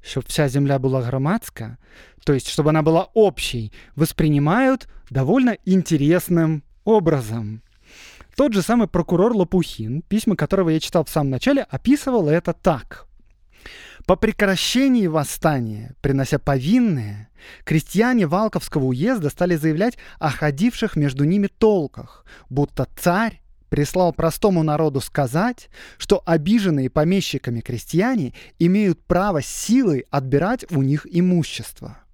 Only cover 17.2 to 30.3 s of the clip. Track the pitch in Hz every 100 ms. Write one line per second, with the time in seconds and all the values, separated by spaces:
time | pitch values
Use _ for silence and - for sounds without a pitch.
17.2 | 110 _ - - - 156 - 175 233 247
18.2 | 170 175 220 185 - 156 131 123 190 254
19.2 | 147 - 180 170 156 156 220 - - -
20.2 | 160 127 151 139 226 - 220 - 143 131
21.2 | 147 196 196 _ 220 208 143 - 123 -
22.2 | - - - 127 143 - 131 - - 180
23.2 | 226 - _ - _ 147 147 185 180 156
24.2 | 165 - 214 180 160 147 156 135 - -
25.2 | 135 139 226 247 - - - - - 196
26.2 | - 165 151 226 196 147 131 156 156 190
27.2 | - - - 117 - 120 - 160 220 254
28.2 | 131 - - _ 170 196 208 165 _ 175
29.2 | 202 165 127 - - 240 240 139 - 143
30.2 | 131